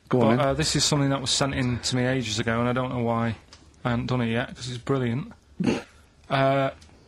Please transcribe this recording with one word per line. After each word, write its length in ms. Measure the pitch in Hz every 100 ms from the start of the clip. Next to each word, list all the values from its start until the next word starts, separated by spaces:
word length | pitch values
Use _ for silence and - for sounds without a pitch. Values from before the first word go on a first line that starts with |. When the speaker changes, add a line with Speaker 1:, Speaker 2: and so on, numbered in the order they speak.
| -
Speaker 1:
Go 140 | 127
on, 140 | 113 120
Speaker 2:
But, 60 |
Speaker 1:
then. 60 | 139
Speaker 2:
uh, 60 |
this 200 | 135 156
is 100 | 151
something 260 | - 151 139
that 100 | 139
was 100 | 135
sent 240 | - 139
in 240 | 139 127 120
to 160 | - 127
me 80 | 123
ages 320 | 131 110 104
ago, 180 | 120 113
and 100 | 120
I 40 |
don't 160 | 123 127
know 140 | 131
why 320 | 117 117 117 110 - - - -
I 60 | 127
hadn't 160 | 120 127
done 140 | 127
it 100 | 117
yet, 160 | 113 131 -
'cause 120 | 123
it's 100 | 123
brilliant. 540 | - 135 123 117 - - _ -
<laughs> 80 | 147 113 - - - _ -
Uh, 400 | 139 135 139 135 - - -